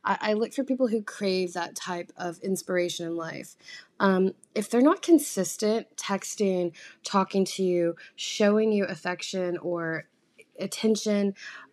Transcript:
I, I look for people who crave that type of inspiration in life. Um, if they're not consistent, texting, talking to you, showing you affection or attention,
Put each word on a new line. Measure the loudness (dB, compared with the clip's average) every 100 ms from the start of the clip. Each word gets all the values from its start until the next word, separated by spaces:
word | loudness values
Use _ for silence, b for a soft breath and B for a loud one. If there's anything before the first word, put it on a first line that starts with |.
I, | -4 -2
I | 0
look | 0 0
for | -4
people | -2 0 2
who | 0
crave | -4 -4 0 0 0
that | -4 -6 -8
type | -8 -8 -10 -8
of | -8 -6
inspiration | -4 -4 -2 0 0 -2 -6
in | -6
life. | -6 -10 -14 -18 B B B _
Um, | 4 6 4 0 _
if | -8 0
they're | 4
not | 6 4
consistent, | 6 6 6 -2 -4 -2 0 0 -4 -10
texting, | -4 -4 -4 -2 0 2 0 -4 B B
talking | -2 0 2 2
to | 0 0
you, | 0 2 0 -2 B -12
showing | -10 2 4 4 2
you | 2
affection | 0 -4 -6 -6 -6 -4 -4 -4
or | -4 -4 -4 -6 -8 _ _ _ _ -10
attention, | -8 -2 0 2 2 0 0 -2 B B B